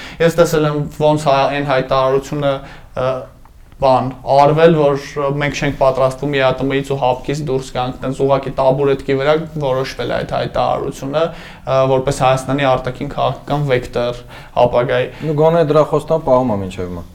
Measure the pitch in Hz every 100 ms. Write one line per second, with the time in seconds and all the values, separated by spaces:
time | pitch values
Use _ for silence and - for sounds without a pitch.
0 | - - 165 165 160 156 151 147 143 -
1 | 151 151 147 135 131 143 143 131 131 135
2 | 131 135 135 151 143 135 - - - -
3 | 127 131 - - - - - - 135 127
4 | 127 - - 139 143 151 165 160 143 139
5 | - 147 139 143 147 - 147 135 135 131
6 | 131 160 147 143 131 127 135 135 139 139
7 | 127 - - 147 147 131 - 123 127 131
8 | 131 135 135 135 - 135 135 139 143 135
9 | - 135 139 156 160 156 139 131 131 -
10 | 123 117 - 127 127 131 127 135 139 -
11 | 139 147 165 - - - - 135 131 131
12 | 135 139 131 131 - 139 135 135 139 -
13 | 139 131 127 135 - 143 143 123 123 123
14 | 120 - - - - - 123 120 123 123
15 | 127 - 151 151 160 170 151 151 147 151
16 | 151 160 143 127 127 101 95 95 90 87
17 | 82